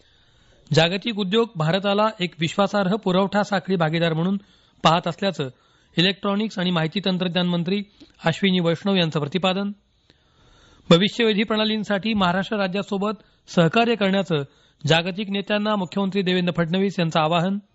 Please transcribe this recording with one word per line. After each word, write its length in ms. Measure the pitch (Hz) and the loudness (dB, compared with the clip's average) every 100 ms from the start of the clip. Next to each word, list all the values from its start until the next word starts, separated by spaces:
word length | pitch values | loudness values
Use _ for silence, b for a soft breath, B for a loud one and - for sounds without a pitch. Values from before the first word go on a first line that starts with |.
| b b b b b b b | b b b b b b b
जागतिक 440 | 156 170 196 240 208 | 2 2 0 -4 -4
उद्योग 300 | 185 226 226 160 | 0 0 0 -2
भारताला 540 | 156 190 202 202 220 220 | -2 0 0 0 0 -2
एक 140 | 180 - | -6 -4
विश्वासार्ह 560 | 165 - 196 202 185 - | -4 0 0 0 0 0
पुरवठा 480 | 190 180 196 202 | 0 0 2 0
साखळी 320 | 196 190 180 190 | 0 -2 -2 0
भागीदार 380 | 156 165 165 | 0 0 0
म्हणून 240 | 160 180 202 b b b b | 0 -2 -2 b b b b
पाहत 240 | 165 170 175 | 2 2 0
असल्याचं 420 | - 196 160 131 - b b b 165 | -4 -4 -2 -6 -10 b b b 0
इलेक्ट्रॉनिक्स 640 | 185 185 202 202 220 190 | 0 0 -2 -2 -2 -4
आणि 120 | 180 | -2
माहिती 280 | 170 160 196 190 | 0 -2 -2 -2
तंत्रज्ञान 420 | 180 185 180 175 | -2 -2 -2 0
मंत्री 360 | 175 170 208 196 B B B 165 | -2 -2 -4 -6 B B B -2
अश्विनी 340 | - 196 185 | 0 2 2
वैष्णव 360 | 170 160 196 190 | 0 0 0 0
यांचं 240 | 165 151 | 0 -2
प्रतिपादन. 520 | 143 185 185 185 202 202 _ _ b b b b b b b b - | -4 -2 0 -2 -4 -8 _ _ b b b b b b b b 4
भविष्यवेधी 540 | 170 202 - 226 208 | 4 4 2 2 2
प्रणालींसाठी 680 | 220 214 214 214 196 202 220 | 0 0 0 -2 -2 -2 0
महाराष्ट्र 440 | 208 180 185 190 214 | 0 2 0 -2 -2
राज्यासोबत 540 | 190 196 - 196 208 214 _ b - | -2 -4 -4 -4 -4 -6 _ b -2
सहकार्य 480 | 180 165 233 233 226 | 2 4 4 2 2
करण्याचं 480 | 190 196 180 151 139 b b b 143 | 2 0 0 -2 -4 b b b 0
जागतिक 420 | 165 175 185 196 | 2 0 -6 -4
नेत्यांना 460 | 202 196 208 214 208 | -4 -2 -2 0 -2
मुख्यमंत्री 460 | 175 196 196 196 | -2 -2 -2 0
देवेंद्र 320 | 180 180 175 170 | 0 0 0 0
फडणवीस 420 | 160 185 196 180 | 0 0 0 0
यांचं 200 | 165 170 | 0 2
आवाहन. 380 | 156 170 185 202 - | 2 2 0 -4 -8